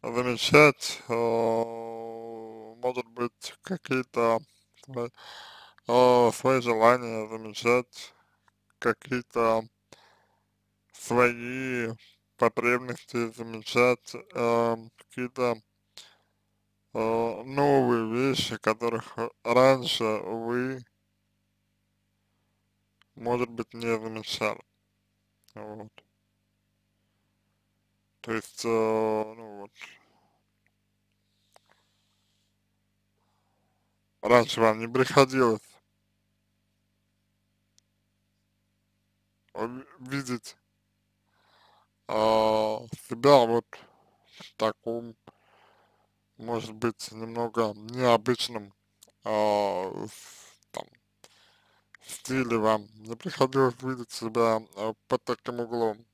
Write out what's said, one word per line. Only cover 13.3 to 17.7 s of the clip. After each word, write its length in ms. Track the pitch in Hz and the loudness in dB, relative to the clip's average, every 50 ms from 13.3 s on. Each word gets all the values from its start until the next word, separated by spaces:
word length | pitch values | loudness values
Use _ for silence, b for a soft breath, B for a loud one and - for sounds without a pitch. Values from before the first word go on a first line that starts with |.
замечать, 840 | 113 120 117 113 113 110 107 - - 123 123 123 123 - _ - - | -6 -12 -12 -12 -12 -12 -12 -4 2 2 4 4 2 0 _ -18 -18
э, 600 | 120 - _ - 123 120 117 117 117 117 117 117 113 113 113 _ | -18 -18 _ -6 -2 0 2 2 2 2 0 -2 -4 -8 -20 _
какие-то, 680 | _ - _ - - 123 123 _ 131 123 120 117 110 _ _ _ _ _ _ B B B B B B B B B _ _ _ _ _ _ _ _ _ _ _ _ | _ -20 _ -8 -8 -8 -8 _ -4 -2 -2 -2 -4 _ _ _ _ _ _ B B B B B B B B B _ _ _ _ _ _ _ _ _ _ _ _
э, 480 | 113 113 113 113 113 117 117 107 98 117 | -4 -2 -2 0 -2 -2 -4 -4 -8 -12
новые 680 | 131 135 139 143 143 | -6 0 2 4 6